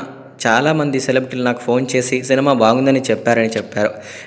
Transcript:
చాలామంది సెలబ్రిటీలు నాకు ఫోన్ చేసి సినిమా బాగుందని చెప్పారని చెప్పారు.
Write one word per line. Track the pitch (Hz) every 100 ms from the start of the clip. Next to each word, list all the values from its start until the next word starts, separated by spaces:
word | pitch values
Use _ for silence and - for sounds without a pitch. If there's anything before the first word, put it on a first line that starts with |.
| - - - -
చాలామంది | 117 113 147 156 147 135
సెలబ్రిటీలు | 135 131 127 127
నాకు | 123 120
ఫోన్ | - 123 135
చేసి | 127 120 127
సినిమా | 127 131 139
బాగుందని | 127 110 123 135 135
చెప్పారని | 131 104 120 117 110
చెప్పారు. | 110 98 104 104 - - -